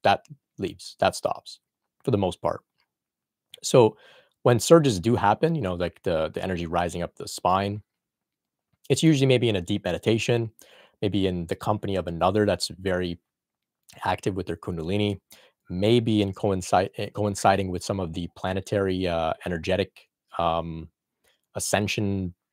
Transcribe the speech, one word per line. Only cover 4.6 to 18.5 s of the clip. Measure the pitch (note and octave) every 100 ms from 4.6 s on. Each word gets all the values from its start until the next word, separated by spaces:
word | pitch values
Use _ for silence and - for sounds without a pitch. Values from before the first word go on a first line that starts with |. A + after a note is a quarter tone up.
| - E3 C#3+ F#2+
do | A2 -
happen, | G2+ A2 E3
you | D#3+
know, | F#2
like | F2 F2 _
the, | F#2+ D#2+ D#2
the | F2
energy | F#2 E2+ E2
rising | E2+ E2+ F2
up | E2+ _
the | -
spine, | - F2+ F#2+ G2+ G#2 _ _ _ _ _ _ _ _ _ _ -
it's | C3+
usually | D#3+ C#3 C3+
maybe | B2 A#2
in | G2
a |
deep | E2+ G2
meditation, | F#2 E2 - A2+ - A#2+ A2+ _ - - - _
maybe | G#2 G2 F#2+
in | F2+ D#2+
the | F#2+
company | A2+ G#2 G2 F#2+
of | F2
another | E2+ G2+ G#2+ G2+
that's | F2+ -
very | E2+ F#2 F2+ F2+ E2+ _ _ _ _ _ _ _ - F#2
active | F2+ A2 F#2+
with | F2+
their | E2
Kundalini, | - E2 D#2+ G#2 G#2 F#2+ _ - _ _ _
maybe | F2+ G#2+ A#2+ A2+ G#2+
in | G2
coincide-, | - G#2 F#2+ - F#2 G2 -
eh, | G#2
coinciding | - G#2 F#2+ G2+ G2 F#2+
with | F2+
some | - G2
of | F2
the | E2+ E2+ -
planetary, | F#2